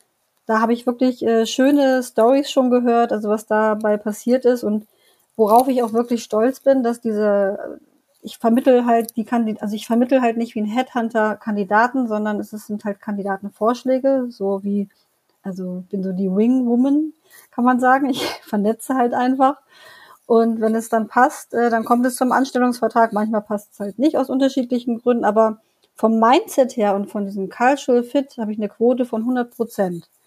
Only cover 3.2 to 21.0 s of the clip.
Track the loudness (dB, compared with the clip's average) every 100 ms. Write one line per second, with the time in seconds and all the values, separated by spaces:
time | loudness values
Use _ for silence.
3.2 | -2 -2 0 0 0 0 0 -2 -4 -6
4.2 | 0 2 2 0 0 -4 -6 _ _ _
5.2 | _ 0 4 4 4 0 0 -2 -2 -4
6.2 | -2 0 0 0 2 2 0 -2 -4 -2
7.2 | 0 2 0 -4 -10 -16 _ _ _ _
8.2 | -18 -4 0 2 4 4 4 0 0 -6
9.2 | -4 -2 -2 -4 -6 -6 -2 0 2 2
10.2 | 2 -2 -4 -6 -4 -4 -4 -4 -2 0
11.2 | -2 -2 -6 -4 0 2 2 0 -2 -4
12.2 | -4 -6 -8 -12 -10 -10 -8 -10 -8 -6
13.2 | -6 -6 -10 -4 -2 -2 -2 0 0 0
14.2 | -2 -6 -4 -4 -4 -4 -6 _ _ _
15.2 | _ _ -12 -10 -10 -10 -8 -8 -6 -4
16.2 | -2 2 2 2 2 2 2 2 -2 -8
17.2 | _ -20 _ -2 0 2 4 2 2 -2
18.2 | -6 -8 -6 -2 0 -2 -2 0 0 0
19.2 | 0 2 2 0 _ -20 -20 -20 -20 -10
20.2 | 0 2 2 0 0 -2 -2 -2